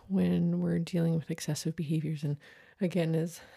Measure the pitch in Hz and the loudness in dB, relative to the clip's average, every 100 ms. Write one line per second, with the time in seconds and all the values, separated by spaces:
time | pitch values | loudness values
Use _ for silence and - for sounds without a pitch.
0 | - 190 180 175 175 175 175 170 165 170 | -2 2 4 4 2 2 0 0 0 0
1 | 165 165 - 165 - 151 165 160 151 160 | 2 0 -2 -6 -4 -2 -2 -4 -2 0
2 | 151 151 147 139 - - - - 185 185 | -2 -2 -2 -4 -8 -20 -16 -4 -2 0
3 | 160 160 170 - - | 2 0 -2 -6 -16